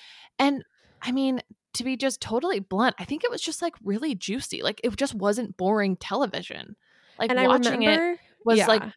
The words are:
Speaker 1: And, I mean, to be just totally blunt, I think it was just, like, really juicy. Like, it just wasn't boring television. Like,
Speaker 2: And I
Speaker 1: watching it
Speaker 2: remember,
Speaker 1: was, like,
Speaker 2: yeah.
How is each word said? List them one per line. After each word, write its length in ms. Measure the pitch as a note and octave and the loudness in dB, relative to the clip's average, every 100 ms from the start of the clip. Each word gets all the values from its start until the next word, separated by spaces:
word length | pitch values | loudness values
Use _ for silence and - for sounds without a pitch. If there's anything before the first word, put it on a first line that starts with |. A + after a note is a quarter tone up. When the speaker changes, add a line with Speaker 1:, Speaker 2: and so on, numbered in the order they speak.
| - - - - | -20 -20 -8 0
Speaker 1:
And, 260 | C#4 C#4 - _ _ _ | 0 0 -6 _ _ _
I 100 | - | -4
mean, 300 | C4 C4+ B3+ - - _ | 0 0 -2 -6 -18 _
to 100 | - | -6
be 120 | B3 B3+ | -4 -2
just 240 | C4+ - | -2 -4
totally 380 | - A3+ E4+ A3+ | -4 -2 0 -2
blunt, 360 | G3 F#3+ A#3+ - | -2 0 0 0
I 60 | |
think 180 | F3+ D4+ | -6 -4
it 60 | A#4+ | -4
was 100 | A#4+ | -4
just, 200 | - - | -6 -4
like, 120 | E4+ - | -6 -6
really 300 | G3 G3+ D#4 G#3 | -4 -2 -2 -4
juicy. 440 | - A#3+ - - | -4 -6 -6 -4
Like, 180 | - G#3 | -4 -2
it 140 | G#3+ G3+ | -2 -2
just 180 | C4+ | -4
wasn't 420 | G#3+ G3+ G#3 A3 - | 0 0 0 -4 -2
boring 400 | F#3 G#3+ G3 F3+ | 0 2 2 -2
television. 800 | - G#3 B3 - F3 D2+ - - _ _ _ - | -4 -2 -2 -4 -10 -12 -14 -20 _ _ _ -4
Like, 120 | A#3 | 0
Speaker 2:
And 80 | B3+ | 4
I 80 | B3+ | 4
Speaker 1:
watching 360 | B3+ A#3+ A#3+ | 6 4 4
it 60 | G#3+ | 4
Speaker 2:
remember, 300 | G#3+ F4 F4 _ _ | 4 2 -2 _ _
Speaker 1:
was, 220 | A3+ A3+ F#3+ | 2 4 6
like, 160 | A3 | 2
Speaker 2:
yeah. 80 | A3 | 0